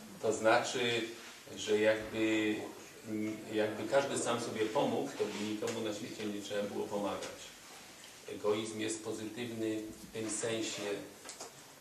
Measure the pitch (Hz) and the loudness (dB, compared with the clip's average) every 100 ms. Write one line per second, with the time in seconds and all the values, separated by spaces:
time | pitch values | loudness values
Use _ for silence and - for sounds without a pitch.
0 | - - 113 104 110 117 - 127 120 117 | -14 -2 2 6 8 8 6 2 2 2
1 | 110 - - - - 101 107 104 107 110 | 0 -6 -12 -14 -12 -6 4 6 8 6
2 | 113 110 110 110 107 104 - - - - | 2 2 4 4 4 2 -2 -8 -14 -14
3 | 113 110 107 104 110 107 107 110 110 139 | -4 -2 -2 -2 -2 2 2 2 4 4
4 | 123 123 117 117 113 107 110 143 135 117 | 4 2 2 0 0 0 2 4 4 2
5 | - - 101 98 107 107 117 113 110 104 | 0 0 -2 0 -2 0 -2 -2 -2 -4
6 | 127 117 107 101 101 104 104 107 101 104 | -6 -4 -4 -4 -2 -2 -2 -2 -2 -2
7 | 98 92 90 - - - - - - - | -2 -2 -6 -8 -14 -16 -16 -16 -16 -16
8 | - - - 98 104 110 113 107 110 110 | -18 -16 -10 -2 2 2 2 -2 -2 -2
9 | 113 110 107 120 120 113 110 110 107 - | -4 -4 -6 -4 -6 -2 0 0 -4 -10
10 | - 113 110 107 117 110 107 - 104 98 | -10 -6 -4 -2 0 0 -2 -2 -2 -4
11 | - - - - - - - - | -6 -12 -14 -12 -14 -14 -18 -12